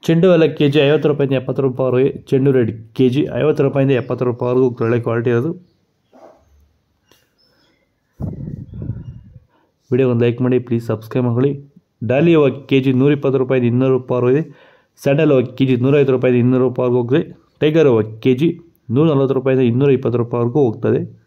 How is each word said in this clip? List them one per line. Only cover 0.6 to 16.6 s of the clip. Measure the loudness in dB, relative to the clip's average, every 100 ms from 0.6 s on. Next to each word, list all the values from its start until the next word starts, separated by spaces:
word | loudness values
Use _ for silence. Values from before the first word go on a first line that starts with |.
| 0
ಜಿ | 2
ಐವತ್ತು | 2 2 0
ರೂಪಾಯಿಂದ | 0 0
ಎಪ್ಪತ್ತು | -2 -4 -4
ರೂಪಾಯಿವರೆಗೆ, | -4 -2 -2 0 0 -2
ಚೆಂಡು | -4 0 2
ರೆಡ್ | 2 0 -4 -14
ಕೆ | 0 0
ಜಿ | 0 -4 -2
ಐವತ್ತು | -2 0
ರೂಪಾಯಿಂದ | 0 0 0
ಎಪ್ಪತ್ತು | 0 -2 -4
ರೂಪಾಯಿವರೆಗೂ | -4 -4 -2 0 0 0
ಒಳ್ಳೆ | -2 -2
ಕ್ವಾಲಿಟಿ | -2 -4 0
ಇರೋದು. | -2 -2 -8 _ _ _ _ _ _ -20 _ _ _ _ _ _ _ _ _ _ _ _ _ _ _ _ _ _ _ -12 -10 -14 -14 -16 -16 -12 -12 -14 -20 -20 -20 _ _ _ _ _
ವಿಡಿಯೋ | -2 0
ಒಂದು | 2
ಲೈಕ್ | 0 0
ಮಾಡಿ, | 0 -2
ಪ್ಲೀಸ್ | -2 -6 -4
ಸಬ್ಸ್ಕ್ರೈಬ್ | -8 -6 -4 -2
ಮಾಡ್ಕೊಳ್ಳಿ. | 0 -2 -2 -12 _ _ _
ಡಾಲಿ | -4 0 4
ಹೂವು | 4 2 -2 -2
ಕೆ | 0
ಜಿ | 2
ನೂರ | 2 2
ಇಪ್ಪತ್ತು | 2 0 -2
ರೂಪಾಯಿಂದ | 0 0 0
ಇನ್ನೂರು | 0 2 0
ರೂಪಾಯಿವರೆಗೆ, | -2 -2 2 0 -2 -12 -20 _ _ _
ಸ್ಯಾಂಡಲ್ | -2 2 2
ಹೂವು | 2 0 -2
ಕೆ | 0
ಜಿ | 2
ನೂರೈವತ್ತು | 2 2 2
ರೂಪಾಯಿಂದ | 2 2 2
ಇನ್ನೂರು | 2 2